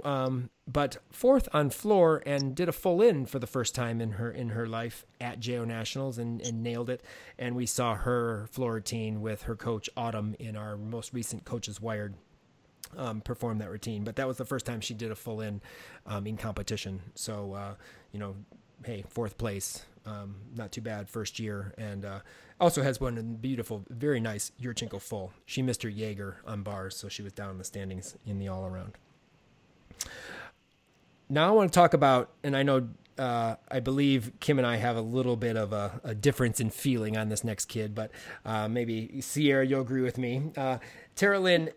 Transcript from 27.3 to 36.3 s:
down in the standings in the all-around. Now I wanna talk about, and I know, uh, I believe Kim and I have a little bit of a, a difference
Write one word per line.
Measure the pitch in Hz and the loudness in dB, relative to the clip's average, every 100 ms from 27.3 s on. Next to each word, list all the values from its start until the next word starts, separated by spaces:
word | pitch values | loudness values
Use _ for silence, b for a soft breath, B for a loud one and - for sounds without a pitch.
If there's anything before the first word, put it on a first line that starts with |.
down | - 101 | -10 -8
in | 92 | -8
the | |
standings | 92 101 95 92 - - - | -8 -8 -6 -6 -10 -12 -6
in | 98 | -4
the | 98 | -4
all-around. | 95 92 92 95 - _ _ _ _ _ _ _ _ - B B B B B B _ _ _ _ _ _ _ - | -4 -6 -6 -10 -14 _ _ _ _ _ _ _ _ -20 B B B B B B _ _ _ _ _ _ _ -2
Now | 143 170 | 4 8
I | |
wanna | 220 190 | 8 8
talk | 180 170 | 10 8
about, | 156 139 127 - - | 10 8 8 4 -4
and | 143 135 | 0 4
I | |
know, | 139 131 117 - - - | 6 6 4 -6 -14 -4
uh, | 127 120 113 113 - | 0 2 0 -2 -4
I | 131 | -2
believe | 120 135 143 135 117 - | 0 4 6 6 2 -4
Kim | - 139 | 2 4
and | 123 | 6
I | 117 | 4
have | 123 113 | 2 0
a | |
little | 110 123 123 120 | 0 2 2 2
bit | 117 113 | 2 2
of | 104 | 0
a, | 104 101 - - | 0 -2 -4 -6
a | 107 | 2
difference | 143 | 2